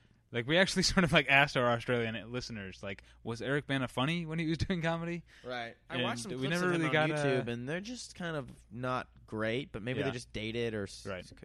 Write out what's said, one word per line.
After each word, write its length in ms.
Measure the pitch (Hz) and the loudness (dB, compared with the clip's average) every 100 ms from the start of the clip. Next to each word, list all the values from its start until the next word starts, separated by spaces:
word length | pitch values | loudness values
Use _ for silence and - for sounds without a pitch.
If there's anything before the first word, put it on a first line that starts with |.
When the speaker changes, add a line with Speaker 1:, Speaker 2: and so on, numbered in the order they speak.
| _ _ _ | _ _ _
Speaker 1:
like, 160 | 120 120 | -4 2
we 100 | 165 | 4
actually 240 | 190 185 | 4 4
<laughs> 140 | 175 - | 2 4
sort 60 | |
of, 100 | 170 | 6
like, 140 | 170 135 | 6 6
asked 260 | 139 143 139 | 6 6 4
our 120 | 120 | 4
Australian 600 | 117 117 120 113 113 107 | 2 2 0 0 -4 -6
listeners, 480 | 123 120 113 95 90 | -8 -6 -8 -10 -10
like, 220 | 98 101 - - | -10 -10 -12 -14
"Was 160 | 110 117 | -8 -4
Eric 240 | 110 143 - | 0 0 0
Bana 200 | 135 123 | -2 0
funny 380 | - 135 170 160 | 0 0 0 -2
when 140 | 160 | -2
he 80 | 160 | 0
was 100 | 160 | 0
<laughs> 100 | - | 0
doing 140 | 180 | 0
comedy?" 400 | 165 165 170 170 - - 120 | 0 -2 -2 -6 -8 -16 -8
Speaker 2:
Right. 300 | 123 117 - - | -6 -6 -10 -6
I 20 | 127 | 0
Speaker 1:
And 80 | |
Speaker 2:
watched 180 | 120 120 | 0 -2
some 80 | 113 | -4
Speaker 1:
we 60 | 127 | -2
Speaker 2:
clips 100 | 131 | 0
Speaker 1:
never 160 | 175 180 | 2 2
Speaker 2:
of 40 | |
him 80 | 175 | 2
Speaker 1:
really 160 | 160 156 | 2 4
Speaker 2:
on 100 | 156 | 2
Speaker 1:
got 20 | |
a 20 | 151 | 2
Speaker 2:
YouTube, 240 | 143 127 120 | 2 2 0
and 200 | 120 127 | -4 -4
they're 120 | 170 | -6
just 340 | 208 247 - - | -6 -10 -12 -8
kind 200 | 175 156 | -6 -6
of 140 | 120 123 - | -8 -14 -16
not 360 | 113 127 127 - - - | -8 -4 -4 -4 -14 -10
great, 440 | 110 110 120 - | -2 0 -2 -4
but 100 | 113 | -8
maybe 180 | 110 120 | -6 -2
Speaker 1:
Yeah. 60 | 98 | -2
Speaker 2:
they 40 | |
just 220 | 120 - | -4 -8
dated 400 | 104 110 117 117 | -8 -6 -2 -2
or 100 | 107 | -2
s-, 220 | 98 - 104 | -4 -8 -8
Speaker 1:
Right. 140 | 92 | -8
Speaker 2:
s-, 100 | 87 - | -10 -18